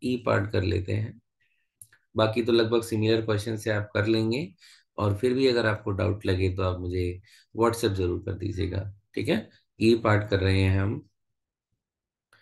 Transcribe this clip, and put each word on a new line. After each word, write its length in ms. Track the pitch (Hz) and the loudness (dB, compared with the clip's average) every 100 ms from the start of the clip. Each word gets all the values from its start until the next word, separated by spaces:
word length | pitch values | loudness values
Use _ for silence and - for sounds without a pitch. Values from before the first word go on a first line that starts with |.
ई 200 | 123 123 110 | -4 -2 0
पार्ट 260 | 107 101 | 0 0
कर 100 | 104 | 0
लेते 300 | 92 92 92 | 0 -2 -2
हैं, 280 | 104 110 - _ _ _ _ _ _ - _ _ 113 | -4 -4 -10 _ _ _ _ _ _ -20 _ _ 0
बाकी 260 | 107 113 | 0 0
तो 100 | 117 | 2
लगभग 300 | 117 110 117 | 2 4 0
सिमिलर 420 | 113 110 110 113 | 0 0 2 2
क्वेश्चन 320 | 110 104 117 107 | 0 -2 -4 -4
से 140 | 113 | -2
आप 200 | 104 101 | -2 -2
कर 120 | 107 107 | -2 2
लेंगे। 480 | 113 110 123 185 - - - _ - | 2 0 -2 -6 -12 -20 -20 _ -2
और 180 | 104 101 | -2 0
फिर 180 | 127 | 0
भी 120 | 127 135 | 2 2
अगर 200 | 120 110 | 2 0
आपको 240 | 104 107 | -2 -4
डाउट 360 | 95 98 98 98 | 0 0 0 0
लगे 300 | 92 95 92 | 0 0 0
तो 60 | |
आप 180 | 92 90 | -2 -2
मुझे 400 | 90 90 90 92 - - _ 107 | -4 -4 -4 -6 -14 -20 _ 0
WhatsApp 360 | 117 113 117 | 0 2 0
जरूर 300 | 95 87 87 | 0 -2 -2
कर 100 | 87 | -6
दीजिएगा, 600 | 92 98 92 87 92 101 - _ | -6 -6 -4 -4 -4 -6 -12 _
ठीक 140 | - 110 | -6 -2
है। 220 | 220 - _ _ - | -2 -4 _ _ 0
ई 140 | 113 | 2
पार्ट 360 | 117 113 104 107 | 4 4 2 2
कर 100 | 95 | 0
रहे 200 | 95 98 | 2 4
हैं 200 | 95 95 | 4 2
हम, 280 | 101 143 - _ _ _ _ _ _ _ _ _ _ _ _ _ | 0 -4 -10 _ _ _ _ _ _ _ _ _ _ _ _ _